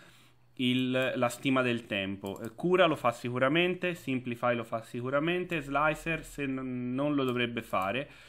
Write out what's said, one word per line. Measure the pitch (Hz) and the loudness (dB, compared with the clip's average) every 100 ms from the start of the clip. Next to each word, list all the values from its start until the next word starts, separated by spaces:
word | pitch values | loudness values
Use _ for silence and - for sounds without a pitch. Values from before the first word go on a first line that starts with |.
| - - - - - | -20 -20 -20 -20 -14
il, | - 123 127 127 127 131 135 | -2 2 2 2 2 0 2
la | 120 | 0
stima | - 135 131 | 0 2 4
del | 123 117 - | 2 0 -2
tempo. | 101 98 98 98 - | -2 -2 -4 -6 -8
Eh, | 113 | -10
Cura | - 175 180 165 | -2 2 6 4
lo | 139 | 4
fa | 120 | 0
sicuramente, | - 120 123 135 165 180 180 180 | 0 -2 2 2 4 2 0 -4
Simplify | 175 139 131 123 117 123 | -4 -4 -4 -4 -2 0
lo | 120 | 0
fa | 113 113 | -2 -6
sicuramente, | - 123 123 143 165 180 175 170 | -6 -8 -2 0 0 0 -2 -4
Slicer | 139 139 156 156 165 156 | -2 2 2 0 -2 -4
se | - 147 139 | -6 -6 -4
n-, | 131 131 123 123 | -4 -4 -4 -2
non | 127 147 | 0 0
lo | 143 | 2
dovrebbe | 131 123 120 117 | 2 2 0 -4
fare, | - 98 98 123 143 - | -4 -2 0 -2 -6 -14